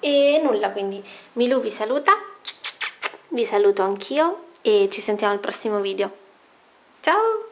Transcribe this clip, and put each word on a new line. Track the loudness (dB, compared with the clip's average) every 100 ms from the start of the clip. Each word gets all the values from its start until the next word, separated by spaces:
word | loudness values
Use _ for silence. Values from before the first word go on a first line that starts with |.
E | 2 4 4 4
nulla, | 2 0 -2
quindi | -4 -6 -8 -14 -20 -14
Milù | -2 0 0
vi | -2
saluta, | -6 -2 0 2 2 0 -12 -12 -10 -10 -8 -10 -8 -12 -12 _
vi | -4 -2
saluto | 4 4 4
anch'io | 0 -2 -4 0 0 0 -12 -6
e | 2 4 2
ci | 0
sentiamo | -4 0 0
al | 0
prossimo | -4 -6 -4 -2
video. | -4 -4 -6 -6 -20 _ _ _ _ _ _ _
Ciao! | 0 2 0 -2 -8